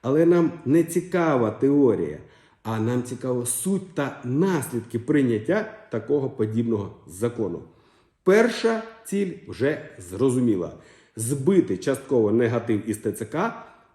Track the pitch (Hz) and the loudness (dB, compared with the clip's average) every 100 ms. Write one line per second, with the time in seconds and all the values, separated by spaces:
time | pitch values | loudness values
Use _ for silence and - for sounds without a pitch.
0 | 123 147 170 175 165 - 123 160 165 - | 2 4 6 6 4 0 2 2 2 -2
1 | 156 185 165 135 110 - 139 143 131 92 | -2 0 2 2 0 2 2 4 4 4
2 | 80 76 - _ _ _ 110 110 110 123 | -2 -6 -16 _ _ _ -6 -2 0 -2
3 | 120 123 131 123 120 - 185 196 - - | -4 -8 -4 -4 -4 -4 -2 -4 -4 -4
4 | 139 - 123 135 190 175 123 120 110 120 | -4 -6 -4 0 2 0 -2 -6 -6 -8
5 | 123 151 131 110 107 202 214 - - 113 | 0 2 4 0 0 -2 -2 -12 -8 -8
6 | 110 143 131 - 107 113 117 110 98 - | -2 -2 -2 -2 -2 0 0 -2 -4 -12
7 | - 87 117 117 101 82 - _ _ _ | -20 -6 -4 -2 -6 -6 -12 _ _ _
8 | _ _ - 208 233 - 226 226 - - | _ _ 4 6 4 2 -2 -2 -6 -16
9 | - 196 190 - - - 135 156 - - | -6 -4 -4 -6 -14 -2 -2 -2 -10 -18
10 | 87 92 135 123 123 98 80 - - - | -14 0 2 2 2 2 -2 -10 -20 -20
11 | _ - 113 139 135 190 - 185 - 131 | _ -10 -4 0 4 4 2 -2 -2 -4
12 | - 127 104 113 117 117 - 107 104 104 | 0 2 4 4 2 0 0 -2 -2 -4
13 | 110 - 110 151 220 220 - - _ | -4 -6 -6 -4 -4 -6 -18 -20 _